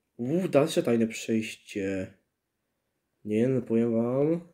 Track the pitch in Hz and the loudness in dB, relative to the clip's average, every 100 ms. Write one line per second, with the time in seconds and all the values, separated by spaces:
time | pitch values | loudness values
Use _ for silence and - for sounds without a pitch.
0 | _ - 120 165 180 135 160 - 123 117 | _ -10 -4 -2 2 2 4 2 2 2
1 | 110 - - 113 110 - - 104 95 95 | 0 -2 -2 -2 -2 -10 -12 -6 -4 -4
2 | 95 - _ _ _ _ _ _ _ _ | -6 -12 _ _ _ _ _ _ _ _
3 | _ _ 104 107 123 131 113 113 117 113 | _ _ -2 0 2 0 0 0 2 0
4 | 117 131 147 170 - | 0 0 0 -2 -6